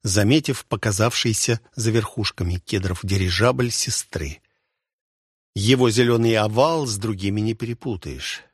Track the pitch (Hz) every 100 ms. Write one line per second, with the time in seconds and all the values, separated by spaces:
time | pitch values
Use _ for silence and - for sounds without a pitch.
0 | 107 98 104 151 147 127 - 113 113 95
1 | 113 - 120 110 - 113 _ - 113 113
2 | 107 - 101 - 87 90 - 101 92 90
3 | 95 98 92 87 120 127 123 - - -
4 | - - 73 73 _ _ _ _ _ _
5 | _ _ _ _ _ 101 104 127 123 107
6 | 120 117 113 110 107 110 151 165 135 101
7 | 110 98 101 104 110 110 117 117 135 95
8 | 76 64 - - -